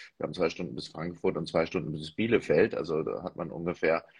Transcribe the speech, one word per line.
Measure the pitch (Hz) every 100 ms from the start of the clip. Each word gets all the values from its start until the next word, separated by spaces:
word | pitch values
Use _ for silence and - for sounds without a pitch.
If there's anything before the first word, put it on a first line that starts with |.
| - -
Wir | 78
haben |
zwei | 85 82
Stunden | - 87 62
bis | -
Frankfurt | 78 87 85 95 82
und | 85
zwei | 85 82
Stunden | 92 78
bis | 76 78
Bielefeld. | - 113 104 - 80 107 -
Also | 82 80
da | - -
hat | 87 -
man | 85
ungefähr | 82 85 85 82 82 -